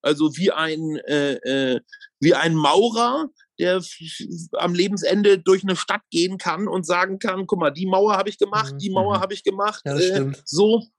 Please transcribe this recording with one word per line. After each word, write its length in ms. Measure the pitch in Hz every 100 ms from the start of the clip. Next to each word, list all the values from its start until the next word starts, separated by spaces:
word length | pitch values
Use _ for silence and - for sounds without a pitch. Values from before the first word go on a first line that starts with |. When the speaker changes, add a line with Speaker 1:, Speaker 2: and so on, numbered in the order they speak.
Speaker 1:
Also 360 | 143 151 156 135
wie 140 | 190
ein, 460 | 156 160 156 156 151 -
äh, 260 | 147 143 127 127 135 131 120
äh, 60 | - - - -
wie 160 | 147 143
ein 180 | 165
Maurer, 760 | 160 143 170 233 220 240 285 302 _ _ -
der 180 | 175 185
f-, 200 | 180 -
f-, 480 | 165 - 156 170 165
am 220 | - 175 175
Lebensende 640 | 190 196 - 196 202 190
durch 240 | 185 190
eine 120 | 190 180
Stadt 260 | - 202 -
gehen 260 | 170 180 190
kann 300 | 180 165 208
und 180 | 185 160
sagen 320 | 175 190 190
kann, 300 | 214 190 180
„Guck 120 | -
mal, 120 | -
die 160 | 143 185
Mauer 280 | 190 214 190
hab 100 | 196
ich 100 | -
gemacht, 360 | 202 214 139
Speaker 2:
Mhm, 40 | 139
Speaker 1:
die 120 | 190
Mauer 260 | 190 196 196
Speaker 2:
mhm. 40 |
Speaker 1:
hab 100 | 190
ich 120 | 202
gemacht“, 400 | - 196 208 208 143
Speaker 2:
Ja, 80 | 143
das 80 |
Speaker 1:
äh, 60 | 185
Speaker 2:
stimmt. 340 | 196 135 139 -
Speaker 1:
so. 380 | 156 214 226 -